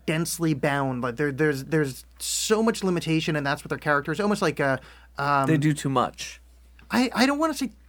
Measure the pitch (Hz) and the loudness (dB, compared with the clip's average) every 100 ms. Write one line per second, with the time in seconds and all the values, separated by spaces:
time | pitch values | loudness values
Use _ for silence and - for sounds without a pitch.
0 | - 160 165 - 165 135 147 139 135 123 | -4 -2 -2 -2 0 0 0 0 0 -2
1 | 123 117 147 131 151 135 135 156 139 131 | -4 -2 -2 2 0 0 0 0 0 -4
2 | - - - - - 214 226 220 190 170 | -16 -12 -6 -4 0 2 2 0 -2 -2
3 | 156 160 156 151 139 143 - 143 156 143 | 0 0 0 -2 -2 -4 -4 -4 0 0
4 | 143 156 208 208 170 151 139 131 - - | 0 -2 0 2 0 2 0 0 -4 -20
5 | - - 143 143 135 156 151 147 139 131 | -16 -4 0 2 4 4 2 0 0 2
6 | 85 - - - - - - - - 226 | 0 -2 -14 -16 -20 -20 -20 -20 -2 0
7 | 247 - 262 285 320 277 269 - | 0 2 2 2 -2 -2 -6 -8